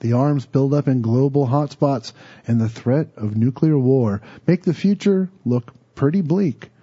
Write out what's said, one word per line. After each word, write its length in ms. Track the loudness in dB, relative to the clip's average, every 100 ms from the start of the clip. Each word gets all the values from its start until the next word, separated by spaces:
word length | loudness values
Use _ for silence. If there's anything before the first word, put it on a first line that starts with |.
the 120 | -2
arms 320 | 0 2 0
buildup 420 | -2 0 2 0 0
in 140 | 0
global 460 | 0 2 2 2 0
hotspots, 640 | 0 -2 -2 -2 -2 -6 -18 -20 -16 -2
and 140 | 0
the 80 | 0
threat 400 | -4 -2 0 -2 -6
of 180 | -6
nuclear 440 | -2 -2 0 0 2
war 420 | 2 2 2 -2 -8 -6 -2
make 160 | 0
the 120 | 0
future 560 | -2 -2 0 0 0 -2 -6 -4
look 260 | -4 -4 -18 _
pretty 260 | -2 0 0
bleak. 480 | 0 0 0 -4 -14 _